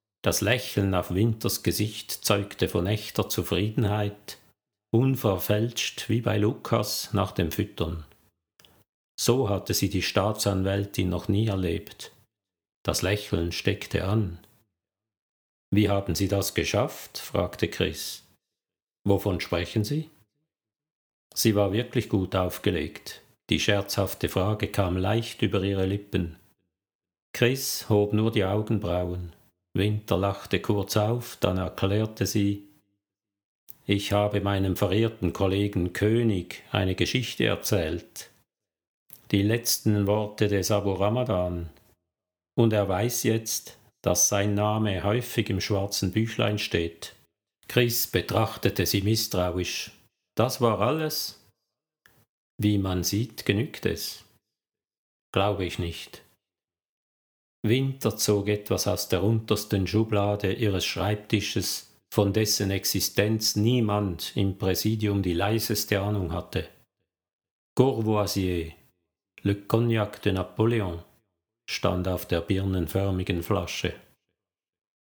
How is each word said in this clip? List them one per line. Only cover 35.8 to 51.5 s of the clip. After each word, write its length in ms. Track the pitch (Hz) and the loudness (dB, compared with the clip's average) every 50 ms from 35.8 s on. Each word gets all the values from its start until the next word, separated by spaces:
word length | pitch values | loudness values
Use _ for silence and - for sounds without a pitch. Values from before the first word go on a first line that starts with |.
| 87 90 - | -2 -2 -2
König 720 | - 104 107 113 120 120 113 101 90 87 - - - - - | 0 2 2 2 2 2 2 0 0 -4 -6 -12 -18 -8 -4
eine 240 | - - 95 95 92 | -2 0 0 0 0
Geschichte 500 | - 90 - - 131 117 - - - 117 | 0 0 0 0 -2 -2 -4 -2 0 0
erzählt. 840 | 110 101 - - - 104 95 82 78 82 82 - - - - - - _ _ _ _ _ _ _ _ _ _ _ _ _ _ _ _ - - _ - | 0 0 -2 -2 0 0 0 0 0 -4 -6 -8 -12 -16 -18 -18 -18 _ _ _ _ _ _ _ _ _ _ _ _ _ _ _ _ -20 -20 _ 0
Die 120 | - 101 98 | 2 2 4
letzten 640 | 104 113 117 - - - - - 110 104 104 101 | 2 0 0 0 -2 -2 0 2 2 2 2 2
Worte 400 | 98 104 107 107 104 - - 110 | 2 2 0 0 -4 -2 0 0
des 240 | 101 101 98 92 - | 2 2 0 0 2
Abu 220 | 107 101 98 101 95 | 0 0 0 0 0
Ramadan. 760 | 90 98 104 110 127 123 - 101 90 90 90 90 87 85 80 - - _ _ _ _ _ _ _ _ _ _ _ _ _ _ _ | 0 0 0 0 0 0 0 0 0 0 -2 -4 -6 -8 -10 -12 -18 _ _ _ _ _ _ _ _ _ _ _ _ _ _ _
Und 160 | - 117 113 107 | 4 4 4 4
er 140 | 104 101 | 2 2
weiß 360 | 95 92 92 113 120 123 - - | 0 0 0 0 -2 -2 0 0
jetzt, 540 | 110 110 113 113 - - - - - - - _ _ _ _ | 0 0 0 -2 -4 -6 -6 -8 -12 -18 -20 _ _ _ _
dass 280 | - 95 90 - - - | 0 2 4 4 4 4
sein 260 | 104 101 101 104 101 | 4 2 2 2 2
Name 480 | 101 104 107 107 107 107 107 95 90 87 | 2 2 2 2 2 0 0 0 0 0
häufig 460 | 101 107 123 117 - - 120 107 - | 0 0 0 -2 -2 -2 -2 0 0
im 120 | 104 92 | 0 -2
schwarzen 500 | - - 107 98 98 98 - - - 95 - | 0 0 0 -2 -2 -2 -2 -2 -2 0 2
Büchlein 440 | 110 113 113 - - 113 107 104 | 0 0 0 0 0 0 0 0
steht.“ 560 | 101 - - - 87 82 85 - - - - - _ _ _ _ _ _ _ _ _ _ | -2 -2 -2 -2 0 -2 -2 -6 -10 -16 -16 -16 _ _ _ _ _ _ _ _ _ _
Chris 400 | - - 127 123 120 117 - - | -2 2 2 2 4 2 0 -2
betrachtete 800 | - - 90 - - - 107 110 - - - - 123 - - - | 0 0 -2 0 0 2 2 2 0 0 0 0 0 2 0 0
sie 160 | - - 101 | 2 2 2
misstrauisch. 920 | 95 104 113 110 - - - 92 90 90 85 92 90 - - - - - - _ _ _ _ _ _ _ _ | 2 2 2 0 0 -2 0 0 0 0 0 -2 -4 -4 -4 -8 -8 -10 -14 _ _ _ _ _ _ _ _
„Das 260 | - 113 131 131 - | 0 0 0 0 2
war 180 | 120 113 110 95 | 2 2 2 2
alles?“ 640 | 101 120 151 160 156 156 - - - - - - _ _ | 2 0 0 0 -2 -2 -4 -4 -6 -8 -10 -14 _ _